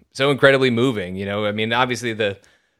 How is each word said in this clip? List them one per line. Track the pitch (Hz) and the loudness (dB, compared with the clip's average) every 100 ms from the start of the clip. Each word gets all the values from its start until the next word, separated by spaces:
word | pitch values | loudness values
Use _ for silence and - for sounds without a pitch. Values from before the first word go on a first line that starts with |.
| _ | _
so | - 139 | -2 0
incredibly | 139 139 135 131 | 4 4 6 4
moving. | 117 131 107 90 95 | 2 0 -2 -6 -8
You | 98 | -6
know, | 101 104 | -4 -4
I | |
mean, | 104 110 | -4 -2
obviously | 117 127 117 120 | 0 0 -2 -6
the, | 110 104 98 _ _ _ | -4 -4 -6 _ _ _